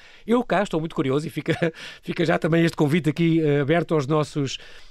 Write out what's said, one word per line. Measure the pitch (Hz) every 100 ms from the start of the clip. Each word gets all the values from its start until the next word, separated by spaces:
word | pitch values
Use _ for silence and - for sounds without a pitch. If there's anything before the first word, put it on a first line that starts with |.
| - - -
Eu | 240
cá | - 180
estou | 202 165
muito | 160 -
curioso | 135 139 156
e |
fica, | - -
<laughs> | - 170 - - -
fica | - 170 160
já | 175
também | 170 165 165
este | -
convite | 151 170 147
aqui, | 147 165 165
eh, | 156 143
aberto | 135 165 -
aos | 156 131
nossos, | 156 147 151 135 - - - -